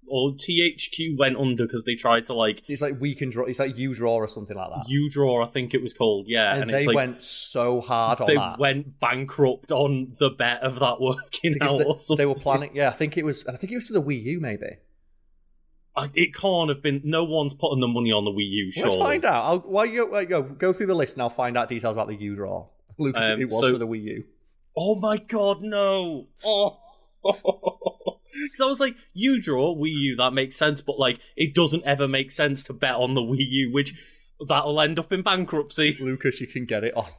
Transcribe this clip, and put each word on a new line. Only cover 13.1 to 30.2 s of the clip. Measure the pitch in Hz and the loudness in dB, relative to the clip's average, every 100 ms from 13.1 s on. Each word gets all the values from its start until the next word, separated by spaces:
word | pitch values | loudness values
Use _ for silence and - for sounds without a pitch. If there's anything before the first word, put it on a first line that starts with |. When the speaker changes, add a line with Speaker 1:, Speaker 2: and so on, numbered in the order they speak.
| 175 | -2
Speaker 2:
it | |
was, | 151 135 - | -4 -4 -8
I | 127 | -10
think | 190 | -8
it | 240 | -8
was | 233 | -2
for | |
the | 208 | 0
Wii | 143 135 | 0 -4
U, | 110 175 | -4 -4
maybe. | 139 101 - - _ _ _ _ _ _ _ _ _ _ _ - | -4 -6 -10 -14 _ _ _ _ _ _ _ _ _ _ _ -8
Speaker 1:
I, | 139 | -4
it | 147 170 | 0 -2
can't | - 196 180 160 | 0 0 0 0
have | 139 | 0
been, | 147 139 | -2 -2
no | 147 160 | -2 -2
one's | 165 156 143 | 0 0 -2
putting | 139 160 135 | -2 -2 0
the | 123 | 0
money | 120 117 | 0 2
on | 104 | 2
the | 104 | 0
Wii | 101 101 | -2 -2
U, | 101 92 | -2 -4
Speaker 2:
Let's | 123 123 | -2 2
Speaker 1:
surely. | 92 | 2
Speaker 2:
find | 277 294 | 2 2
out. | 277 131 | 2 2
I'll, | 117 180 | 2 0
while | 180 190 233 | 0 0 0
you, | 226 226 | 0 -2
while | 202 | -2
you | 180 | 0
go, | 175 | -2
go | 135 139 180 | -2 -2 0
through | 185 196 | 0 0
the | |
list | 175 139 - | 0 0 -2
and | |
I'll | 120 | -4
find | - 123 120 | -2 -2 0
out | 117 | -2
details | 117 113 | -2 -2
about | 107 104 | -2 -4
the | 104 | -6
U | 104 101 | -8 -6
Draw. | 98 92 - _ _ - | -6 -8 -10 _ _ -4
Lucas, | 147 123 113 | -2 2 0
Speaker 1:
Um, | 110 | 0
Speaker 2:
it | 127 | 0
was | 110 | 2
Speaker 1:
so | 127 | 4
Speaker 2:
for | 123 | 2
the | 113 | 0
Wii | 113 | -6
U. | 107 110 110 _ _ _ _ - | -8 -10 -12 _ _ _ _ -2
Speaker 1:
Oh | 180 214 | 0 0
my | 214 214 | 0 -2
god, | 214 226 202 196 | -2 0 0 0
no. | 214 208 196 196 175 147 - _ | -2 0 2 0 -2 -6 -10 _
Oh. | 214 208 202 - - _ _ _ | 0 2 2 -2 -20 _ _ _
<laughs> | |
'Cause | 190 - - - - - - - - - _ 277 294 - | 0 2 0 -2 -4 -4 -8 -6 -10 -10 _ -10 -10 -2
I | 269 | -2
was | 277 | 0
like, | 269 233 _ | -2 -4 _
"U | 180 247 262 | -2 2 2
Draw, | 185 131 147 | 0 0 2
Wii | 160 151 | 0 -2
U, | 151 139 | 0 0
that | 120 | 2